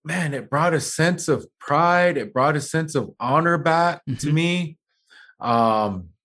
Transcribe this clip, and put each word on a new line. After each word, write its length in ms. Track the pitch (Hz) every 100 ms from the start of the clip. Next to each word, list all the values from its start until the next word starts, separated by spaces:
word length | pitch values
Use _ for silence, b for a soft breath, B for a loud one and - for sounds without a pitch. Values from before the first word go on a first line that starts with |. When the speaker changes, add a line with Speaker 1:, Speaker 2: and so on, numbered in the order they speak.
Speaker 1:
man, 300 | 151 175 160
it 160 | 139 107
brought 240 | 143 170
a 60 | 160
sense 480 | 160 - 165 180 -
of 180 | 131 - _
pride. 560 | - 147 170 175 175 143
It 160 | 107
brought 240 | 127 139 151
a 40 |
sense 340 | 127 160 156 143
of 140 | 104 -
honor 380 | 123 143 170 170
back 460 | 156 165 175 170 -
to 60 |
Speaker 2:
Mm-hmm. 220 | 120 147
Speaker 1:
me. 420 | 151 170 180 165 160 _ b b b b -
Um, 680 | 120 117 113 110 107 98 85 _